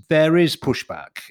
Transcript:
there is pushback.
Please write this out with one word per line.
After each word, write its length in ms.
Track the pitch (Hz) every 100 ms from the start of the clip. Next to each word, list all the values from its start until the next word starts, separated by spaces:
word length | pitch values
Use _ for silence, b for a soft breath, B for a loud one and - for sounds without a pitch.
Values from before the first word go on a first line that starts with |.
| -
there 280 | 156 156 170
is 200 | 170 -
pushback. 640 | - 120 - 87 71 - -